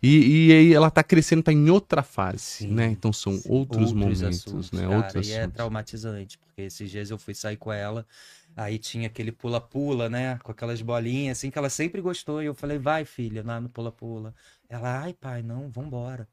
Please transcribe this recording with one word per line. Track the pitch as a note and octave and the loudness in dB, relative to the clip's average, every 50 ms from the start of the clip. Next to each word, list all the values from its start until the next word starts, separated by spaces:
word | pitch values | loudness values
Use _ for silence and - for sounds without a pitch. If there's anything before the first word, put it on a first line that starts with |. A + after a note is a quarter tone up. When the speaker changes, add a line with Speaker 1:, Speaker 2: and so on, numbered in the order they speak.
| - | 6
Speaker 1:
E, | B2+ D3 D#3 C#3+ A#2+ D3 D#3+ D#3+ D#3+ | 8 8 8 8 8 8 8 10 10
e | D#3+ | 10
aí | D#3+ D#3+ E3+ E3 | 10 12 10 10
ela | D3 D#3 D#3 | 8 6 6
tá | - - D#3 | 4 2 4
crescendo, | _ - E3 D#3 - - D#3+ D#3+ | _ 6 4 6 4 2 2 4
tá | - D#3 | 4 4
em | D3 D3 D3+ | 4 6 6
outra | F3 G3+ G3+ _ - D3+ | 6 4 4 _ -2 -2
fase, | C3+ - - - G2 F#2 F#2 - | -2 -4 -4 -4 -4 -4 -4 -8
Speaker 2:
Sim, | - - - - G#2+ G2+ | -10 -12 -12 -10 -6 -4
Speaker 1:
né? | G2+ A2+ A#2 A2+ | -2 0 0 0
Então | A2 G2 - A2+ G2+ | -2 -2 -2 -2 -2
são | - - G2+ G2 | -2 -2 -4 -4
Speaker 2:
sim. | F#2+ - - | -4 -2 0
Speaker 1:
outros | - B2+ C3+ B2+ A#2 A2 A2 A2+ | 0 0 0 0 0 0 2 2
Speaker 2:
Outros | A2+ | 2
Speaker 1:
momentos, | G#2 G2+ G2 F#2+ F2+ F#2 F#2 F2 F2 - - | 2 0 0 0 0 0 -2 -2 -4 -6 -8
Speaker 2:
assuntos, | G2+ G2+ F2+ F2+ | -10 -10 -10 -8
Speaker 1:
né? | - F#2 F2+ F#2 | -6 -6 -2 0
Speaker 2:
cara, | G2 G#2+ | 0 0
Speaker 1:
Outros | A2 G2 G2 G2+ G2 G#2 | 0 -2 -4 -6 -6 -4
Speaker 2:
e | G#2+ | -4
é | A2 | -4
Speaker 1:
assuntos. | A2+ A2 - - | -6 -6 -6 -6
Speaker 2:
traumatizante, | A#2 A#2 A2 G#2+ G#2+ - - A2+ G#2+ A2+ G#2+ G2+ G2 F#2+ - _ | -8 -6 -6 -8 -10 -10 -14 -12 -10 -10 -10 -10 -12 -14 -18 _
porque | _ _ _ - G2 | _ _ _ -14 -14
esses | G2 - - G#2 G2 | -12 -12 -14 -14 -12
dias | F2 G#2 G#2 G2+ | -10 -12 -10 -10
eu | A2 G#2 | -12 -12
fui | - - G#2 | -12 -14 -14
sair | - - G#2+ G#2+ | -10 -10 -10 -10
com | G#2+ - A2 | -10 -10 -10
ela, | G#2+ G#2 G2+ G#2 G#2+ A2 A2+ _ _ - - - - _ _ _ _ - | -8 -8 -8 -8 -8 -10 -12 _ _ -20 -20 -20 -20 _ _ _ _ -12
aí | A2 G#2 A2 A2 | -8 -8 -8 -8
tinha | A2 - - A#2 A2+ | -8 -10 -8 -8 -8
aquele | A2 A2 - A2+ A2 | -8 -8 -8 -10 -10
pula-pula, | A2+ _ _ A#2+ A#2+ A#2 - _ _ C3+ C#3+ C#3+ C#3+ A#2+ A#2 A2+ | -10 _ _ -6 -6 -6 -6 _ _ -6 -4 -2 -2 -2 -2 -4
né? | A2+ B2 B2+ C3 B2+ A#2+ _ | -4 -4 -4 -6 -6 -8 _
Com | - | -14
aquelas | A2 _ - A#2 A#2+ A2+ | -14 _ -8 -8 -8 -8
bolinhas, | A2+ A#2 A#2+ A#2+ A#2 A#2 B2 C3+ C#3+ C3+ B2+ - | -6 -4 -4 -4 -2 -2 -4 -4 -4 -4 -6 -6
assim, | - C3+ | -8 -8
que | C3 D3+ | -6 -4
ela | C#3+ C#3 | -6 -4
sempre | - - D3+ E3+ E3 G3 | -4 -4 -6 -6 -6 -6
gostou. | F3 F3+ F3+ - - - D3+ D3+ | -6 -6 -6 -6 -8 -8 -8 -6
E | D#3 D3+ | -6 -6
eu | C#3+ | -8
falei, | - - D3 D3 D3 | -8 -8 -8 -6 -4
"Vai, | C3 D3 D#3 D#3+ D#3 | -2 -2 -2 -2 -4
filha, | - - - A#2+ A2+ G#2+ A2 G#2+ | -8 -10 -10 -8 -8 -8 -8 -8
lá | A#2 A#2 A#2 | -8 -8 -8
no | A#2+ B2 | -10 -10
pula-pula." | B2 - A#2 A#2 A2+ _ - A#2 A#2 A2+ A2 A2 A2+ _ _ _ _ _ _ _ | _ -10 -10 -10 -10 _ -14 -14 -12 -12 -14 -16 -18 _ _ _ _ _ _ _
Ela, | A#2+ A#2+ A#2 B2 B2 C3 C#3+ | -14 -10 -8 -8 -8 -8 -8
"Ai, | F3 F3+ | -10 -14
pai, | _ _ C3+ B2+ A#2+ A2+ | _ _ -12 -10 -10 -10
não, | A#2 A#2 B2 C#3 C#3 | -10 -10 -10 -12 -12
vambora." | A#2+ B2 C#3 D3+ C3+ B2 A#2+ B2 C3 B2 A2+ _ | -12 -12 -12 -10 -10 -10 -10 -10 -12 -14 -16 _